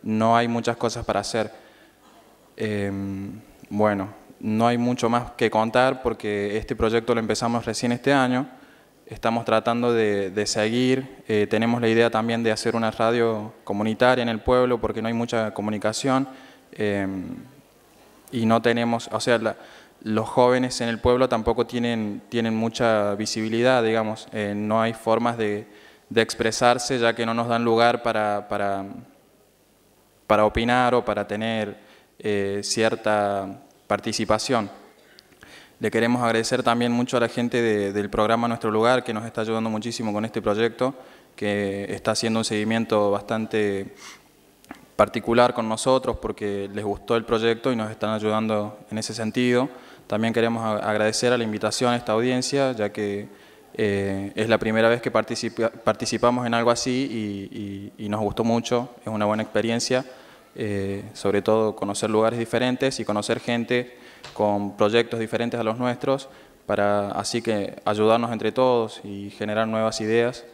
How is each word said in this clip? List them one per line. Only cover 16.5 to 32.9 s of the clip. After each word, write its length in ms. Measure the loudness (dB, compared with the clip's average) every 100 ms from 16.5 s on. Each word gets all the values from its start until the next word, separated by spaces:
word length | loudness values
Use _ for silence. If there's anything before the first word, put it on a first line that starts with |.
| -20 _
em, 640 | -4 -2 0 -2 -6 -8 -12 -16 -20 _ _ _ _ -20 -20 -8
y 160 | -2 2
no 160 | 4
tenemos, 480 | 4 2 0 -2 -4
o 80 | -6
sea, 160 | 0 0
la, 180 | 0 -6 -16 -20 -20 _
los 240 | -4 -2 0
jóvenes 540 | 4 4 4 0 -2
en 80 | -4
el 100 | 0
pueblo 300 | 2 4 2
tampoco 360 | 2 0 0 0
tienen, 560 | 0 -2 -2 -4 -6 -6
tienen 260 | -2 0
mucha 640 | 0 -2 0 2 4 2 -2
visibilidad, 680 | -4 -4 -2 2 4 4
digamos, 460 | 2 0 -2 -6 -8
eh, 200 | -6 -4
no 280 | -2 0 0
hay 100 | 0
formas 440 | -2 0 2 0 0
de, 280 | -2 -2 -8 -20 -20 -20 _
de 120 | 0
expresarse 800 | 0 0 -2 2 4 4 0 2
ya 160 | 2 2
que 100 | -2
no 80 |
nos 140 | -2 0
dan 160 | 0
lugar 400 | 2 4 4 4
para, 460 | 0 0 0 -2 -4
para, 360 | -4 -2 -4 -8 -12 -18 _ _ _ _ _ _ _ _ _ _ _ _
para 180 | 6 6
opinar 480 | 4 2 4 4
o 120 | 4 2
para 200 | -2 -2
tener, 520 | -4 -2 -2 -4 -6 -18 -20 _ _
eh, 400 | -4 -2 -2 -4
cierta 960 | -4 0 0